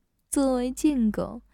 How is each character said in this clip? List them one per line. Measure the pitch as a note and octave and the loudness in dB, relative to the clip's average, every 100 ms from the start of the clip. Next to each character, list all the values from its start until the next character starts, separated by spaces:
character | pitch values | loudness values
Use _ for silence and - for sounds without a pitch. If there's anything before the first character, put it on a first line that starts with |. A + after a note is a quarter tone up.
| _ _ - | _ _ -4
作 | C#4+ C4+ B3+ | 0 2 0
为 | B3 | -2
贱 | C4 D#4 C4+ A3 | 0 0 2 0
狗， | - - A#3 - | 0 -4 -8 -18